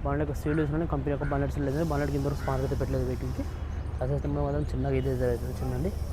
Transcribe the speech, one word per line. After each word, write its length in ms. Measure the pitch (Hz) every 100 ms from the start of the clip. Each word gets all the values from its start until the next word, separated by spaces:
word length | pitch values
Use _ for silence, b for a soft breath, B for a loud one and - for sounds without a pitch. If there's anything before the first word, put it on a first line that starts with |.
బానెట్ 180 | 143 143 143
యొక్క 100 | 131
సీల్ 160 | 151 151
చూసినా 260 | 151 156 165
కంపెనీ 200 | 143 139 139
యొక్క 120 | 143
బానెట్ 220 | 143 139 147
సీల్ 100 | 139
అవుతుంది. 160 | 143 165
బానెట్ 180 | 143 143 143
కింద 100 | 139
వరకు 120 | -
స్పానర్ 220 | - 131 135
అయితే 100 | 139
పెట్టలేదు 240 | 131 135 127
వెహికల్కి. 340 | 123 127 123 - - - - - -
అసలు 320 | 131 143 147 143
మాత్రం 300 | 143 147 143
చిన్నగా 200 | 131 139 131
అయితే 160 | 131 127
జరుగుతుంది, 320 | 127 117 127 123
చిన్నండి. 300 | 127 123 127 - -